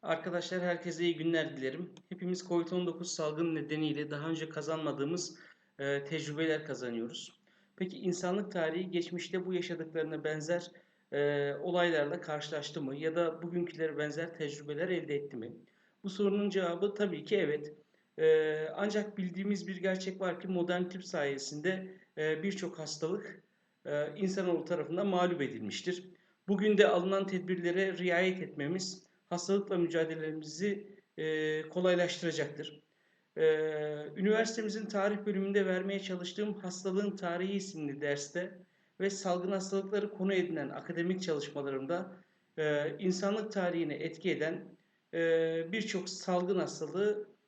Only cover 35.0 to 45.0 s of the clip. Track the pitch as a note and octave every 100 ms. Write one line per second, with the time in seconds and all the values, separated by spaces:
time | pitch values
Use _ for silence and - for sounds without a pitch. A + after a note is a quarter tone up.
35 | G3 G3+ G#3 G3 G3 G3+ F#3+ F#3 F#3+ G3
36 | F#3 F#3 F3 - G#3 G3 F3+ F3+ G3 F#3
37 | G#3 - F3+ F3 F#3+ G3+ F#3+ D#3+ D3 C#3+
38 | C#3+ C#3+ - F3 F3+ - - _ _ _
39 | G3 G3 F#3+ F3+ F#3 G3 F#3 G3 F#3+ G#3
40 | G#3 - F#3+ F#3+ F3 D#3+ C3+ - - E3
41 | F3 F#3 F3 D3+ C#3+ C#3+ C#3 C3+ C3+ F3
42 | F#3 - - _ _ - D#3 D3 D3+ -
43 | F#3+ F#3 G3 G#3+ G#3+ G3+ F3+ E3+ D#3+ C#3+
44 | E3 D#3+ F#3+ D3+ D3+ F3 - - _ _